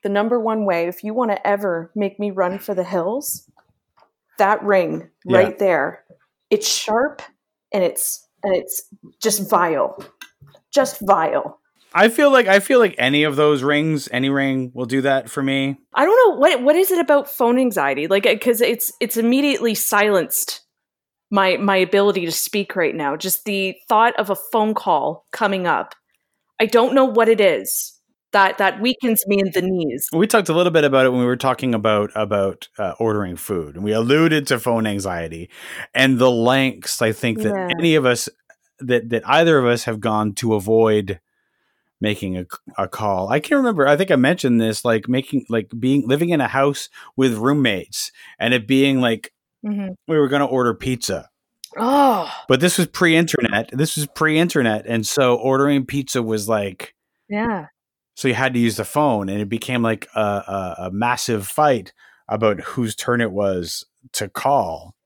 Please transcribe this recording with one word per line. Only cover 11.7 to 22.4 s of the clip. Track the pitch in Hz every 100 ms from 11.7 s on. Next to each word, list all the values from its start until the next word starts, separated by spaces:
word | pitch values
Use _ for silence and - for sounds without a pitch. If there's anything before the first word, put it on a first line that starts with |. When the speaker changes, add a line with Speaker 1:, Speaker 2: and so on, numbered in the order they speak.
| _ _
Speaker 2:
I | 170 214
feel | 233 285
like, | 269 208
I | 196
feel | 196 262
like | 214 -
any | 123 147
of | 151 139
those | 151 143
rings, | 135 147 160 151 -
any | 123 135
ring | 139 139 131 127
will | 123 123
do | 135
that | 135 135 131
for | -
me. | 135 135 135 139 _
Speaker 1:
I | - 311
don't | 453 466
know, | 277
what, | 294 285
what | 254
is | 320 381
it | 359
about | 302 285 285
phone | - 233 247
anxiety? | 254 196 139 139 160
Like, | 196 233
uh, | 254
'cause | 247 226
it's, | 240 233 - -
it's | 233 226
immediately | 226 262 285 269 233
silenced | 214 - 202 214 196 151 - - - _ _ _ _ _ _ _
my, | 202 190 180
my | 202 190
ability | 185 196 202 190
to | 170
speak | 160